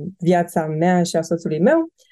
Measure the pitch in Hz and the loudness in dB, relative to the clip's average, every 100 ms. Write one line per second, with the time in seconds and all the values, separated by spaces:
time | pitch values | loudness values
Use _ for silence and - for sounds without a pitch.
0 | 147 - 170 175 170 - 156 156 170 180 | -10 -4 0 2 2 -2 -2 0 2 2
1 | 170 165 160 170 165 156 196 330 330 _ | 2 -2 -2 -4 -4 0 2 2 0 _
2 | _ | _